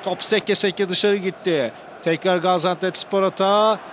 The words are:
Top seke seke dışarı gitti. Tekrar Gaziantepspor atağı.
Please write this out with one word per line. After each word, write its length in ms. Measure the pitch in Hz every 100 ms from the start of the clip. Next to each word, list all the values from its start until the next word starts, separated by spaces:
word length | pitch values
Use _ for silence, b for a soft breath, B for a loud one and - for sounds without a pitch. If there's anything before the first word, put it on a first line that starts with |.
Top 200 | - 180
seke 320 | - 214 - 202
seke 340 | 202 180 196
dışarı 260 | 180 208 202
gitti. 580 | 190 180 185 160 120 B B -
Tekrar 340 | - 165 185 180
Gaziantepspor 840 | 175 180 165 180 185 - - 196
atağı. 560 | 190 - 196 208 214 208 -